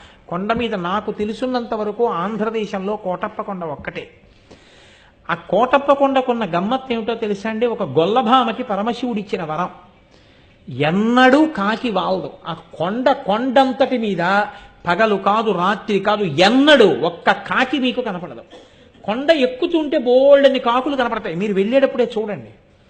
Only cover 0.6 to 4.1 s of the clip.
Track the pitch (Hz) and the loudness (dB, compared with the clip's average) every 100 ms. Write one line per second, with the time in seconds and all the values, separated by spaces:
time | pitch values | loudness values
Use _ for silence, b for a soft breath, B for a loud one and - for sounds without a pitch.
0.6 | 233 208 175 202 208 208 208 214 254 254 | -2 -4 -4 -4 -4 -6 -6 -4 -4 -4
1.6 | 226 220 208 208 233 175 190 220 214 226 | -4 -6 -6 -2 -2 -2 -4 -4 -4 -4
2.6 | 208 202 190 214 185 175 214 214 208 185 | -4 -6 -6 -6 -6 -6 -6 -8 -8 -8
3.6 | 165 139 - 165 - | -8 -10 -10 -12 -16